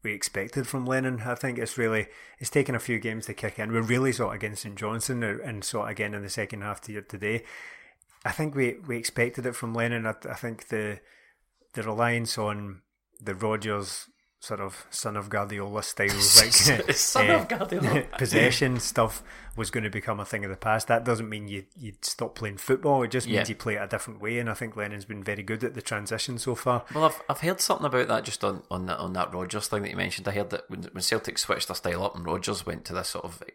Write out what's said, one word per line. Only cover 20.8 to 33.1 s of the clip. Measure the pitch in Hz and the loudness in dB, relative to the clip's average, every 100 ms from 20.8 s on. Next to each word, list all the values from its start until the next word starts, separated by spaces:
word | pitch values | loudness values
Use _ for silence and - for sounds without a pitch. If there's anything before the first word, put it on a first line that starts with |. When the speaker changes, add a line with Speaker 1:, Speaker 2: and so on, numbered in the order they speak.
| - | 4
Speaker 1:
That | 117 123 | 2 4
doesn't | 113 113 | 0 -2
mean | 107 101 | -6 -6
you, | 101 95 - | -8 -10 -14
you'd | 117 98 - | -14 -8 -8
stop | - 117 - | -4 -6 -4
playing | 110 98 | -6 -6
football. | - 131 147 139 | 2 4 6 4
It | 120 | 4
just | 127 117 | 0 2
means | 104 101 | 2 2
Speaker 2:
Yeah. | |
Speaker 1:
you | 107 | -2
play | 117 104 | -2 -2
it | |
a | 101 | -2
different | 107 - 107 | -4 -4 -8
way. | 104 120 | -4 -2
And | 120 | -2
I | |
think | 104 117 107 | -4 -6 -6
Lennon's | 104 104 98 | -6 -6 -10
been | 104 | -8
very | 98 104 | -4 -4
good | 98 110 - | -2 -2 -2
at | |
the | 117 | -4
transition | - 107 101 110 - 123 | -4 -4 -2 -4 -2 -4
so | - 120 | -2 -2
far. | - 120 - | 2 2 0
Speaker 2:
Well, | 147 156 | 4 4
I've, | - - | 2 -4
I've | 143 | -2
heard | 160 185 | 0 2
something | - 196 147 | 2 2 2
about | 127 123 | 2 4
that | 110 104 | 2 0
just | - 104 | -2 -2
on, | 98 - | -2 -4
on | 92 92 | -4 -2
that, | 87 | -2
on | 92 | -2
that | 92 90 | -2 -2
Rodgers | 90 90 107 - | -2 -4 -4 -2
thing | 104 | -2
that | 101 | -2
you | 92 | -2
mentioned. | 95 90 95 | -2 -2 -2
I | |
heard | 101 101 | 0 0
that | 101 - | -2 -6
when, | 95 | -10
when | 87 - | -8 -2
Celtic | 90 113 - - | 0 2 0 -4
switched | - - - | 0 0 0
their | 90 | -2
style | - 87 98 | -2 0 0
up | - | -2
and | 85 | -2
Rodgers | 82 - 101 - | -2 0 -4 -4
went | 82 - | -6 -4
to | |
this | 87 | -6
sort | 87 | -4